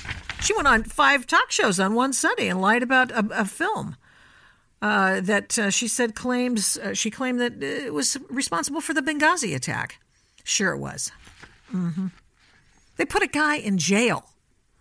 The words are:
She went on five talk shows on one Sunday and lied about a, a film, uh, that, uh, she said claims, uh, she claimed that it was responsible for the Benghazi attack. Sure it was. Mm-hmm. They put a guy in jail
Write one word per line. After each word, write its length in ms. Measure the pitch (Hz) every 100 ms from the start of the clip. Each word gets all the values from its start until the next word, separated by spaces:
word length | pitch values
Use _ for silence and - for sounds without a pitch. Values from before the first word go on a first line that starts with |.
| - - - -
She 120 | - 427
went 120 | 294
on 160 | 226
five 420 | 220 - 277 277 -
talk 260 | 339 494
shows 280 | - 277 180
on 140 | 196
one 180 | 226 262
Sunday 380 | 254 320 480 202
and 120 | 180
lied 220 | 190 240
about 280 | 247 262 247
a, 140 | - 214
a 140 | 226 196
film, 500 | - 359 370 - - _ _ - - - _ _ _
uh, 400 | 214 208 190 190
that, 360 | 185 208 202 -
uh, 120 | 202
she 180 | 190 233
said 280 | - 233 214
claims, 640 | 254 247 247 226 190 -
uh, 160 | 196
she 160 | 190 226
claimed 300 | 214 254 247
that 240 | 240 214
it 300 | 277 277 285
was 240 | 294 262 269 294
responsible 520 | 247 - 339 294 302
for 120 | -
the 80 | 311
Benghazi 540 | 269 294 302 349 220 131
attack. 460 | 175 110 - - _ _ _ _
Sure 300 | - - -
it 60 | -
was. 320 | 69 - - - - - - _ -
Mm-hmm. 340 | 196 175 160 190 - _ _ _ _ _ _ _ -
They 80 | 339
put 180 | 415
a 40 | 403
guy 280 | 294 302 302
in 220 | 208 190
jail 540 | 156 202 240 156 - _ _ _ _ _